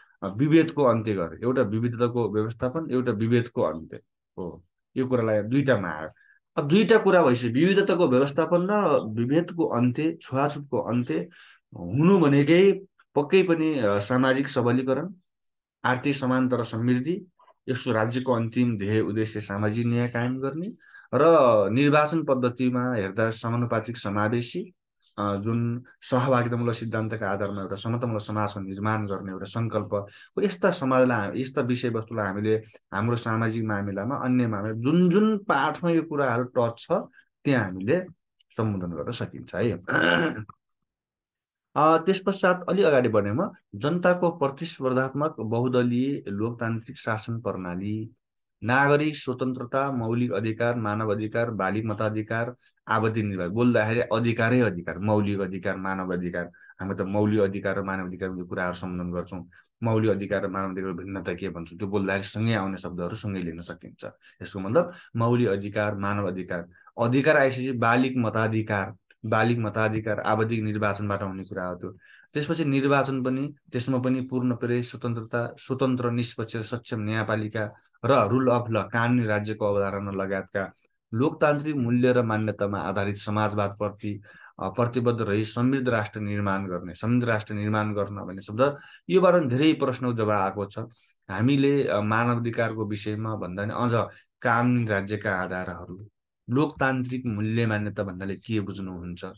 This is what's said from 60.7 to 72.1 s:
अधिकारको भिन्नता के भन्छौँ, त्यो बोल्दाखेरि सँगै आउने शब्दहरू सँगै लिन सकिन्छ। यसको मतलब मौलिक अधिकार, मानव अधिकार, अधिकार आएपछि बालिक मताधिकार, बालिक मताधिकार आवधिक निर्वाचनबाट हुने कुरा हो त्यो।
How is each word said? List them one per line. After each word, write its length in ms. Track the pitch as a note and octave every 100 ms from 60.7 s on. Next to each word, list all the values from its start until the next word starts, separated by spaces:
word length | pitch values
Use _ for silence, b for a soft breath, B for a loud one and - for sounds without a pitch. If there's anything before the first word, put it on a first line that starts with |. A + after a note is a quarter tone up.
अधिकारको 260 | F#2 F#2+ F2
भिन्नता 360 | F#2+ G2 F2+
के 140 | F2 F#2+
भन्छौँ, 300 | F2 E2 E2+
त्यो 100 | G2+
बोल्दाखेरि 360 | G2+ F#2+ G2
सँगै 280 | G2+ G#2 A2+
आउने 240 | A2 G2 F2+
शब्दहरू 400 | F2 F2 F2 A2
सँगै 240 | G#2 F#2+
लिन 200 | E2+ E2
सकिन्छ। 440 | F2 - - - - - b b
यसको 180 | F2+ G2
मतलब 320 | F#2+ D3 F3 B B A#2
मौलिक 320 | A#2+ A#2+ A2
अधिकार, 480 | G2 G2+ G#2+ G#2 G2+
मानव 320 | G2+ G#2 G2
अधिकार, 380 | F#2 F2 F2 F2 b b -
अधिकार 360 | A#2 C3+ C#3 D3+
आएपछि 360 | C3+ B2 C3
बालिक 420 | A#2+ A#2 B2 B2+ B2+
मताधिकार, 800 | A2 A2 A2 A2 G#2+ G#2 G2 - _ _ A2
बालिक 320 | A2 A2+ A#2+
मताधिकार 640 | G#2+ A2 A2 G#2+ A2 G#2
आवधिक 420 | G2+ A2 A2 A2+
निर्वाचनबाट 600 | G#2+ G#2 G#2 G2+ G#2 G2
हुने 200 | G2+ F#2+
कुरा 240 | F#2 F#2 F2+
हो 80 |
त्यो। 160 | F2+ F#2 - B